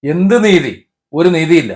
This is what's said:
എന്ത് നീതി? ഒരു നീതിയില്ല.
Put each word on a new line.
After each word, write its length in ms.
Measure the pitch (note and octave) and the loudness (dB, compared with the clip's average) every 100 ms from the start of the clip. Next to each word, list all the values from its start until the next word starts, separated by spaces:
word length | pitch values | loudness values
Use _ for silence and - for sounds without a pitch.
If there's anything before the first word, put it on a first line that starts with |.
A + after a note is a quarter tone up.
| C#3+ | -4
എന്ത് 240 | E3 F#3+ A#3+ | -2 0 2
നീതി? 300 | G#3+ F3+ C3+ F#2+ _ _ _ | 2 2 0 -10 _ _ _
ഒരു 160 | D3 E3+ | -2 0
നീതിയില്ല. 440 | E3+ D#3+ E3+ A#2 | 0 2 0 0